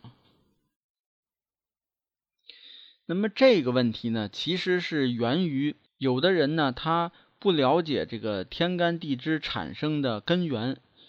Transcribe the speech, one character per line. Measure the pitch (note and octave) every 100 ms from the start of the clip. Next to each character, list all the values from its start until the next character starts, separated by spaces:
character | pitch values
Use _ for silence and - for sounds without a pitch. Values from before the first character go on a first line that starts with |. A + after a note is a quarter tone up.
| - - _ _ _ _ _ _ _ _ _ _ _ _ _ _ _ _ _ _ _ _ _ _ - - - - - _ -
那 |
么 | F3 G#3+
这 | - C4 G#3
个 | B2
问 | B2+ A#2+
题 | G#2+ A#2
呢， | A2+ G#2
其 | - - F3+
实 | F#3 F3+
是 | E3+ D#3 C3
源 | A#2+ A#2 D#3 F3+
于 | C3+ D3 - _ -
有 | C3 B2+
的 | E3+
人 | F3+ C#3+ D#3+
呢， | C#3
他 | B2 D#3+ E3+ E3+ - _ -
不 | G3+
了 | D#3+ C3 D#3+
解 | D#3+ A#2 D#2+
这 | A#2
个 | A2 G2+
天 | F#2 - E3+ F3+
干 | E3+ E3
地 | E3 B2+
支 | D#3 D#3
产 | - - D#2 -
生 | D#3 D3+
的 | C3 G#2+
根 | - F3+ E3+
源、 | A#2 A#2+ C3 _ _